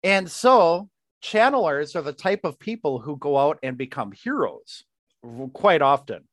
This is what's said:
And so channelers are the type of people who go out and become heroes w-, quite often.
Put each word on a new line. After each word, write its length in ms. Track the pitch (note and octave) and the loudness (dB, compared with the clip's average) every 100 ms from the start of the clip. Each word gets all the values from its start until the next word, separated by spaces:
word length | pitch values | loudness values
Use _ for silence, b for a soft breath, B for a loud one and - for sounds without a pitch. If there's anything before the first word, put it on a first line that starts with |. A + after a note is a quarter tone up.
And 260 | F#3+ G3 F3+ | 2 0 -2
so 600 | - B3 B3+ E3+ E3+ G#3 _ _ _ | 0 4 6 6 2 -4 _ _ _
channelers 720 | - G#3+ A#3+ C#4 F3 C#3+ D3 F3 | -4 2 2 2 0 -2 -4 -6
are 60 | |
the 120 | D3 | -8
type 280 | C#3 F#3+ G3 | -4 -2 -2
of 160 | E3+ C#3 | -4 -8
people 400 | - A3+ D#3 B2+ | -10 -6 -4 -6
who 180 | B2+ C#3+ | -8 -8
go 200 | D3 C#3 | 0 2
out 220 | C#3+ D3+ | 2 0
and 140 | C3 B2+ | -8 -8
become 340 | C3 - G#2 | -10 -8 -10
heroes 720 | G2 A#3+ C#4+ A#2+ C2+ - - _ _ _ _ | -8 -8 -4 -4 -6 -20 -20 _ _ _ _
w-, 260 | A#2+ A#2 C3+ | -18 -14 -14
quite 320 | - G3+ E3 | 0 4 6
often. 460 | C#3 C#3 - F#2+ _ | 4 2 -2 -14 _